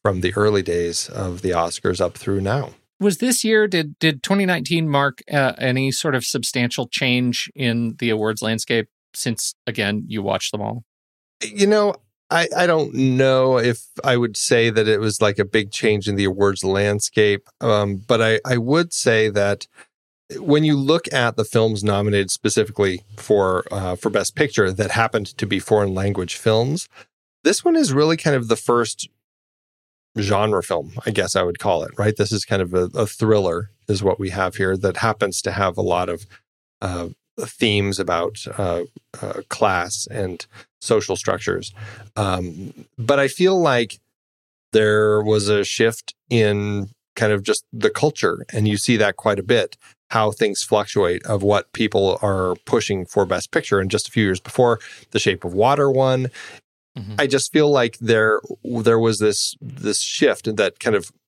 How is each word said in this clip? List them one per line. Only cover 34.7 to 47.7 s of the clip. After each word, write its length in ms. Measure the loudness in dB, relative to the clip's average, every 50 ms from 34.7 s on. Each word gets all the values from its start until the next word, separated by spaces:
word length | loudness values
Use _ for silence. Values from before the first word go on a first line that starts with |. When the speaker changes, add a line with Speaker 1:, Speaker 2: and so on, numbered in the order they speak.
| 0
Speaker 1:
that 200 | 0 0 -2 -2
happens 440 | 0 0 0 0 0 -2 -2 -2 -4 -6
to 80 | -4
have 260 | -2 0 0 0 0
a 40 | -2
lot 280 | -2 0 0 0 0 -2
of, 160 | -6 -8 -10 -18 -20 -20 _ _ _ _ _ _ _ -10
uh, 280 | -8 -8 -6 -6 -8 -10 -12 _ _ _ -12 -12
themes 600 | -12 -10 -4 -2 0 2 2 2 0 -2 -2 -4
about, 460 | -2 -2 -2 -2 -2 -4 -6 -10 -14 -12 -6
uh, 260 | -4 -4 -2 -2 -4 -6 -8 _ -20 _ _ -16 -12
uh, 200 | -12 -10 -10 -10 -10 -10
class 580 | -4 0 0 2 2 0 -2 -4 -6 -8 -8 -8
and 340 | -6 -6 -6 -6 -6 -10 -14 _ _ -20 -20 _ _ -10
social 340 | -2 0 0 0 0 -2 -6
structures. 580 | -4 -2 -2 -2 -2 -2 -4 -4 -4 -6 -10 -16 -16 -18 -18 -18 -20 -20 -12 -6
Um, 720 | -4 -2 -2 -2 -4 -6 -8 -10 -12 -14 -14 -16 -18 -20 _ -12
but 220 | -6 0 2 2 4
I 80 | 2
feel 320 | 0 2 2 2 4 4 4
like 400 | 4 4 4 2 0 -2 -6 -18 _ _ _ _ _ _ _ _ _ _ _ _ _ 0
there 500 | 2 4 4 4 4 4 4 4 2 2
was 260 | 2 2 2 2 2 2
a 140 | 0 0 0
shift 500 | -2 0 2 2 0 0 -2 -12 -18 -20 _ _ 0
in 600 | 2 2 4 4 2 0 -2 -2 -4 -4 -6 -8 -12 _ _ _ -4
kind 160 | -2 0 0 0
of 80 | 0 0
just 220 | -2 -4 -4 -4 -10